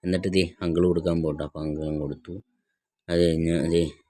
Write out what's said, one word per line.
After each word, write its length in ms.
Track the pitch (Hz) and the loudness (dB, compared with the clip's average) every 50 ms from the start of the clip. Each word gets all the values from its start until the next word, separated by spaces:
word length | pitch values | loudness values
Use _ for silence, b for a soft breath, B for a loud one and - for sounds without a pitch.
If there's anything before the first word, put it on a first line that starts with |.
| - | 0
എന്നിട്ട് 240 | 90 92 90 90 95 92 | 0 -2 0 0 2 2
ദേ 80 | 95 90 85 - _ 90 | 2 2 2 -2 _ -2
അങ്കിള് 220 | 87 80 85 87 90 | 0 2 4 4 4
കൊടുക്കാൻ 280 | 87 85 78 87 85 85 80 | 2 2 2 0 0 0 0
പോട്ടെ. 180 | 78 73 76 76 | -2 -4 -4 -6
അപ്പൊ 120 | 76 _ 76 78 | -8 _ -8 -6
അങ്കിളും 340 | 78 76 78 78 76 78 76 76 | -6 -4 -4 -4 -4 -4 -4 -4
കൊടുത്തു. 300 | 71 71 69 _ - 85 101 - _ _ _ _ _ _ _ _ _ _ _ _ - | -6 -8 -10 _ -14 -14 -14 -14 _ _ _ _ _ _ _ _ _ _ _ _ -2
അത് 120 | 85 85 87 | 0 2 4
കഴിഞ്ഞ് 320 | 85 82 80 82 80 82 85 69 85 85 | 4 2 2 0 0 0 0 0 2 2
ദേ 100 | 85 85 76 - _ _ | 2 0 0 -4 _ _